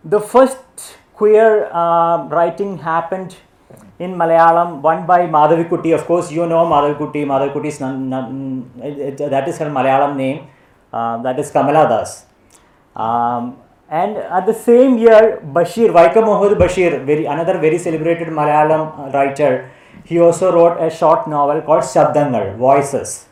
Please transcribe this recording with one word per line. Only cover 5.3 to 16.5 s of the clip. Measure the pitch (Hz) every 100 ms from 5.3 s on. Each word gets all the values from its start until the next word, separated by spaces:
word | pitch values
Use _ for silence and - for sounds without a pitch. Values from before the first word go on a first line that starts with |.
| 156 151 165 170 175 165
Of | 160
course, | - 170 160
you | 151
know | 170 165
Madhavikutty. | 165 147 147 147 147 147
Madhavikutty | 143 135 139 147 151
is | 143
nan-, | 131 135 131
nan-, | 131 117 135 135 131 117 123
it, | 131 143 139 139
it, | 143
that | 135 139
is | 160
her | 151
Malayalam | 143 131 135 143 139
name. | 131 156 - _ _ _ _
Uh, | 113 117 117
that | 127 127
is | 143
Kamala | 147 135 151 135
Das. | 110 - - _ _ _ _ _ _ _ -
Um, | 110 117 117 120 120 135 _ _ _
and | 160 196 208
at | - 180
the | 190
same | 226 - 240 269 233
year, | 226 220 220 -
Bashir, | 151 147 170 220 220
Vaikom | 170 170 190
Muhammad | 208 190 202